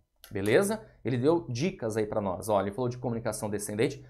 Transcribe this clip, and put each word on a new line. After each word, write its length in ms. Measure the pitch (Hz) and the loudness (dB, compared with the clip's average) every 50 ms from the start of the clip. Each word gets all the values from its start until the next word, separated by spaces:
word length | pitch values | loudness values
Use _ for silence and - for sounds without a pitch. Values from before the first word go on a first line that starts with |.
| _ _ _ _ - - | _ _ _ _ -14 -8
Beleza? 560 | - 98 98 104 127 180 214 202 220 214 - - - _ - | -4 -2 2 4 6 6 6 4 0 -4 -6 -12 -18 _ -4
Ele 140 | 113 127 | -2 0
deu 300 | 120 123 151 170 170 170 - | 2 4 4 4 4 0 -2
dicas 480 | 120 117 156 190 196 - 123 110 104 | -4 -2 -2 -2 -2 -4 -4 -2 0
aí 80 | 113 107 | 0 0
pra 160 | 104 107 110 | 0 -2 -2
nós. 260 | 101 95 87 92 95 | -2 -2 -2 -2 0
Ó, 140 | 110 107 98 | 2 2 2
ele 100 | 95 101 | 2 0
falou 160 | 101 - 127 | -2 -2 -2
de 120 | 123 123 - | -2 -4 -4
comunicação 500 | - 123 117 113 113 113 107 - 110 104 | -4 -4 -4 -4 -4 -4 -4 -4 -4 -4
descendente, 560 | 104 101 - - 104 104 127 139 - - - | -4 -4 -6 -4 0 0 0 0 0 -6 -14